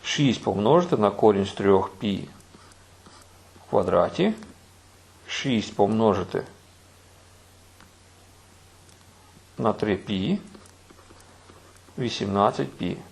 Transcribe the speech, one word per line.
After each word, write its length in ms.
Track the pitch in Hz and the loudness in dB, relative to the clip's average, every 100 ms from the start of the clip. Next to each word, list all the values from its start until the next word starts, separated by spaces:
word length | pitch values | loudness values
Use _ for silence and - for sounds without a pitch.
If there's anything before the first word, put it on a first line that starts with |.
Шість 400 | - - 143 104 | -6 0 0 0
помножити 520 | - 95 107 160 175 135 | -2 0 4 4 2 2
на 140 | 104 | 0
корінь 360 | 98 110 98 98 | 4 4 4 0
з 60 | |
трьох 380 | - 101 95 92 | 0 4 4 2
пі 380 | - 110 92 73 - - - - - - - - - - - - - - | -6 -6 -6 -8 -18 -20 -20 -20 -20 -20 -20 -20 -20 -20 -20 -20 -20 -4
в 40 | |
квадраті. 640 | 107 92 90 87 - 190 214 - - - - _ - - - - | -2 2 2 0 0 -2 -2 -10 -20 -20 -20 _ -20 -20 -20 -12
Шість 500 | - 139 117 101 - | -8 -2 -2 -2 0
помножити 640 | 101 110 110 95 90 - - - - - - - - - - - - _ - - - _ _ _ - - - - - - - - - _ - - _ - | 2 4 2 2 -2 -6 -8 -18 -20 -20 -20 -20 -20 -20 -20 -20 -20 _ -20 -20 -20 _ _ _ -20 -20 -20 -20 -20 -20 -20 -20 -20 _ -20 -20 _ -4
на 140 | 117 | -2
три 240 | - 107 104 | 0 -2 -2
пі, 420 | - 98 98 196 - - - - - - - - - - - - - - - - | -2 -4 -2 -4 -6 -20 -20 -20 -20 -20 -20 -20 -20 -20 -20 -20 -20 -20 -20 -8
вісімнадцять 760 | 120 - 101 98 104 - 135 | -6 -4 -2 2 2 2 -8
пі. 240 | - 90 90 - | -6 -6 -6 -12